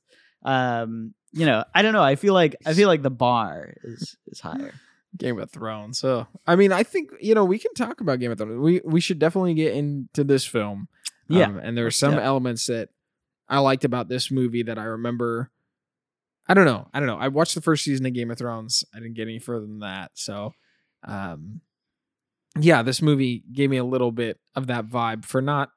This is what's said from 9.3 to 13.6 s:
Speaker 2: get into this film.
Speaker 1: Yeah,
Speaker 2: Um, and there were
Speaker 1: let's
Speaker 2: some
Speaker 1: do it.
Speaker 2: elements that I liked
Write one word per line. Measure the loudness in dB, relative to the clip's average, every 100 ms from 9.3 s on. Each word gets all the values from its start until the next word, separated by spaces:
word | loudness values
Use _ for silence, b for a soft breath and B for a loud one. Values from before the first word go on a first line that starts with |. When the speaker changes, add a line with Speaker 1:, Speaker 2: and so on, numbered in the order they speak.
| 2 0 0
Speaker 2:
get | 0
into | 0 -2 -4 -4 -2
this | 2 2 2
film. | -2 -4 -6 -12 B B B 2
Speaker 1:
Yeah, | 4 4
Speaker 2:
Um, | 0
and | -6 -2
there |
were | -2
Speaker 1:
let's | 2
Speaker 2:
some | 2
Speaker 1:
do | 2
it. |
Speaker 2:
elements | 2 0 0 -4 -4
that | -4 -6 _ _ _ _ _ _
I |
liked | 2